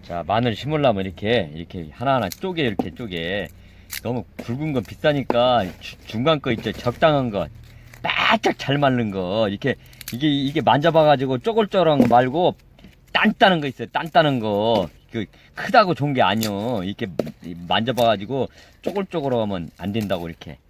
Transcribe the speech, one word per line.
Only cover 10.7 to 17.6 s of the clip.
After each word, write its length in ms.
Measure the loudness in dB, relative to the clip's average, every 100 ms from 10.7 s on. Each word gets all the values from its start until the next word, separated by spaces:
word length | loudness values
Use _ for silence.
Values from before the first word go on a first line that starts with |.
| 4 4 6 6 4 2 -2
쪼글쪼글한 640 | 0 0 0 2 4 4
거 60 | 6
말고 480 | 4 4 2 0 -2 _ _ -20 _ _
단단한 480 | 0 0 4 4 4
거 80 | -2
있어요, 180 | -8 -8
단단한 480 | -6 2 4 4 2
거. 500 | 0 0 2 2 0 -8 _
그, 140 | -8 -8 -12 _
크다고 400 | -12 2 4 4
좋은 180 | 0 0
게 100 | 2
아니요. 580 | 2 2 -2 -2 -4 -4
이렇게 240 | -6 -6 -6 -6 -8 -12 -14 -12